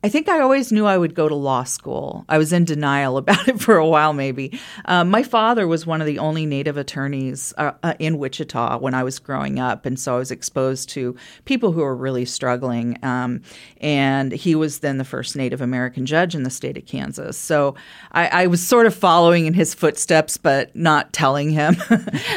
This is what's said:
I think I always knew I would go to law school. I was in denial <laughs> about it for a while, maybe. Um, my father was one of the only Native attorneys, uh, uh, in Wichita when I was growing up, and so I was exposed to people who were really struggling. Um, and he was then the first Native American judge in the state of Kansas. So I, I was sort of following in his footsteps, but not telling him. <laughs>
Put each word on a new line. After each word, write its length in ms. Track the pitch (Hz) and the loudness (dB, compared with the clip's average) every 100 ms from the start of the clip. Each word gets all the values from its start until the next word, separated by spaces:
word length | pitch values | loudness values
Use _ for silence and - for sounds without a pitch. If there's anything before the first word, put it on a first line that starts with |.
I 60 | 208 | 0
think 220 | 277 311 | 0 2
I 100 | 339 | 2
always 320 | 262 269 247 | 4 2 2
knew 140 | 214 208 | 2 4
I 100 | 190 | 2
would 180 | 170 | 2
go 140 | 165 156 | 2 0
to 60 | |
law 280 | 147 139 127 | 0 0 -2
school. 600 | 131 - - - - - - | -2 -8 -8 -8 -8 -10 -2
I 120 | 156 | 2
was 160 | 156 | 2
in 100 | 175 | 2
denial 540 | 170 151 147 139 139 131 | 2 2 0 0 0 -2
<laughs> 0 | |
about 280 | 135 151 - | 2 2 2
it 120 | 233 | -2
for 160 | - 208 | 4 4
a 100 | 160 | 6
while, 280 | 156 156 | 4 4
maybe. 440 | 147 135 131 135 233 - - - | 0 -4 -4 -8 -10 -14 -16 0
Um, 240 | 180 175 | 2 4
my 120 | 208 | 2
father 460 | - 233 220 240 185 | 2 2 2 2 2
was 160 | 165 | 0
one 160 | 165 160 | -2 -2
of 60 | 156 | -2
the 120 | 143 | -2
only 280 | 156 156 156 | -2 -2 -2
Native 320 | 139 147 143 | -2 -2 -4
attorneys, 720 | 139 - 139 139 131 135 - - | -6 -6 -4 -4 -6 -6 -10 -4
uh, 140 | 147 - | -4 -2
uh, 100 | 170 - | -4 -2
in 180 | 156 156 | -2 -2
Wichita 640 | 139 - 160 - 120 123 | -4 -6 -8 -2 -2 -2
when 160 | 131 | -2
I 80 | 131 | -2
was 140 | 127 135 | -4 -6
growing 400 | - 135 139 135 | -8 -6 -4 -4
up, 240 | 127 - | -4 -4
and 160 | 131 131 | -6 -6
so 140 | - | -4
I 40 | 123 | -4
was 120 | 131 | -4
exposed 580 | 127 - - 131 131 - | -8 -8 -2 -2 -2 -8
to 240 | - 123 123 - - | -8 -8 -8 -16 -20
people 280 | - 262 226 | -4 0 0
who 100 | 165 | 0
were 120 | 143 | -2
really 300 | 127 131 127 | -2 -4 -4
struggling. 760 | 123 - 131 123 131 120 120 120 | -4 -4 -2 -2 -2 -2 -4 -4
Um, 380 | 131 127 123 123 - - - _ | -4 -4 -4 -6 -10 -20 -20 _
and 540 | 151 143 135 135 135 | -2 0 2 0 -2
he 220 | - 180 | -4 0
was 240 | 156 156 139 | 0 0 -2
then 180 | 147 135 | -4 -4
the 80 | |
first 320 | 131 127 123 143 | -6 -8 -8 -4
Native 240 | 127 127 | -4 -4
American 460 | 123 127 123 123 127 | -4 -2 -4 -4 -2
judge 280 | 156 175 | 0 0
in 100 | 165 | -2
the 60 | 131 | -6
state 280 | 131 131 135 | -6 -10 -10
of 80 | - | -10
Kansas. 500 | - 139 135 - - | -8 -8 -10 -12 -10
So 380 | - 151 139 139 - - - | -2 2 0 -2 -18 -20 -6
I, 320 | - 170 175 | 0 2 2
I 20 | 180 | 2
was 200 | 175 180 | 2 4
sort 200 | 240 226 | 6 6
of 80 | |
following 500 | - 185 170 170 175 | 6 4 6 8 6
in 80 | 160 | 4
his 220 | 175 160 | 2 0
footsteps, 640 | - 165 - - 160 156 - | 2 0 0 2 2 2 0
but 360 | 165 139 - | 2 2 0
not 380 | - 165 151 - | -2 2 2 0
telling 380 | - 147 139 147 | 0 0 2 0
him. 260 | 156 151 170 - | 0 2 0 2
<laughs> 180 | 226 - 143 - | 0 0 -6 -4